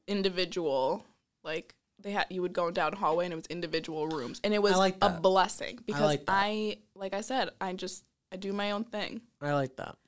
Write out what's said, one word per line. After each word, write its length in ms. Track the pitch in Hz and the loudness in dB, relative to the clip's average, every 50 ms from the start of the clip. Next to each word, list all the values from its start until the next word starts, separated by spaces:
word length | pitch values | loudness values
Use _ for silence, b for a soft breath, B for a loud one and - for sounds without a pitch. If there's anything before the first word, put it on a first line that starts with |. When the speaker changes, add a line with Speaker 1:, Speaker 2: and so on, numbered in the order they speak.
| _ - | _ -4
Speaker 1:
individual, 1000 | 202 202 190 190 180 180 185 175 - 185 170 151 135 135 131 135 165 220 - _ _ _ _ _ _ _ - | -2 0 0 0 0 0 -2 -2 0 -2 0 2 2 2 2 2 0 -2 -6 _ _ _ _ _ _ _ -10
like, 320 | 156 160 170 160 - - _ _ _ _ _ | -8 -8 -8 -8 -10 -20 _ _ _ _ _
they 100 | 202 202 | -8 -4
had, 140 | 202 208 - - | -2 -2 -2 -2
you 120 | 185 185 | -2 -4
would 120 | 180 180 180 | -4 -2 0
go 180 | - 175 170 | 0 -2 0
down 220 | 175 190 165 156 151 | 0 0 0 0 0
a 40 | - | 0
hallway 280 | 202 156 160 170 175 | 0 2 2 2 0
and 80 | 180 170 | -2 -4
it 40 | 160 | -8
was 80 | 160 - | -8 -8
individual 600 | 151 175 170 160 156 165 156 - 160 156 151 160 | -8 -6 -6 -4 -4 -4 -4 -4 -6 -4 -4 -2
rooms. 320 | 160 151 123 113 - - - | -2 -4 -6 -6 -8 -4 -2
And 100 | 208 214 | 0 0
it 80 | 208 | 4
was 120 | 202 202 185 | 4 6 6
Speaker 2:
I 40 | 185 | 6
like 180 | 190 190 185 - | 6 4 4 4
Speaker 1:
a 120 | 196 202 | 2 2
Speaker 2:
that. 120 | 180 165 | 4 4
Speaker 1:
blessing 560 | 165 190 185 190 180 196 - - - - - - | 4 6 6 6 4 2 0 -4 -6 -6 -8 -10
Speaker 2:
I 40 | - | -8
Speaker 1:
because 160 | - 214 143 | -6 -2 2
Speaker 2:
like 240 | 151 151 147 139 143 - | 4 4 4 2 2 2
that. 40 | 190 | 2
Speaker 1:
I, 440 | 196 196 208 214 214 214 214 208 - _ _ _ | 2 2 2 0 -2 -2 -2 -4 -6 _ _ _
like 180 | 190 196 190 190 | -10 -8 -6 -4
I 80 | 196 | -4
said, 280 | 220 - 262 262 208 - - - | -4 -2 -2 -2 -2 -2 -4 -6
I 140 | 196 190 180 | -6 -6 -6
just, 300 | 185 185 180 - - - _ _ _ _ - | -6 -8 -8 -10 -10 -16 _ _ _ _ -14
I 60 | - 190 | -12 -8
do 160 | 196 196 196 | -6 -4 -2
my 180 | 202 202 202 | -2 -2 -2
own 140 | 208 202 226 | -2 -2 -4
thing. 360 | - - 208 196 - - 226 - _ _ - | -6 -6 -6 -6 -6 -8 -10 -14 _ _ -6
Speaker 2:
I 120 | 143 147 147 | -2 0 2
like 220 | 143 135 131 - - | 2 0 0 -4 -8
that. 200 | - - - - _ | -10 -10 -12 -16 _